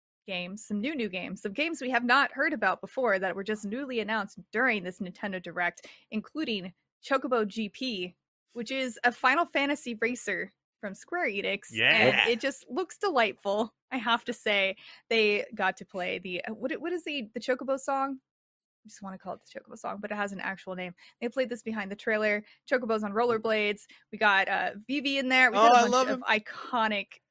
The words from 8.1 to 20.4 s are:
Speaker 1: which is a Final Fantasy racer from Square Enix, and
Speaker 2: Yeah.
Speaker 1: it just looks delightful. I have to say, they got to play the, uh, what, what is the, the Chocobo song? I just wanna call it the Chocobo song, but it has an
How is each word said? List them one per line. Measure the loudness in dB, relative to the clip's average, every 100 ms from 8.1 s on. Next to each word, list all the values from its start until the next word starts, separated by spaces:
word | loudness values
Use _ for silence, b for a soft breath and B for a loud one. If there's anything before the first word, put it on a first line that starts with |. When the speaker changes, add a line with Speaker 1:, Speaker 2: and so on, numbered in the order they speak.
| -12 _ _ _
Speaker 1:
which | -10 -6
is | -4 -4 -2
a | -2
Final | 2 2 2 2
Fantasy | 0 0 -2 -4 -4
racer | -4 -4 -4 -4 -6 _ _ _
from | -12
Square | -12 -6 -4 -2
Enix, | -2 -2 -4 -4
and | 2
Speaker 2:
Yeah. | 6 6 6 6 4
Speaker 1:
it | 2
just | -2 -4 -6
looks | -6 -6 -2
delightful. | 0 2 2 0 -2 0 -2 _ -8
I | -4
have | 0 0
to | -2
say, | -6 0 2 0 -2 B B B
they | 4 4 2 -2
got | -2 -2 -2
to |
play | -8 -6 -4 -6
the, | -6 -8
uh, | -8
what, | -6 -6 -4
what | -4
is | -6
the, | -6 -8 -8
the | -8
Chocobo | -4 -4 -2 -4
song? | -2 -2 -2 -6 _ _ _ _ _ _
I | -20
just | -16
wanna | -14 -12
call | -12
it | -12
the | -14 -18
Chocobo | -16 -12
song, | -10 -8
but | -6
it | -4
has | -4
an | -4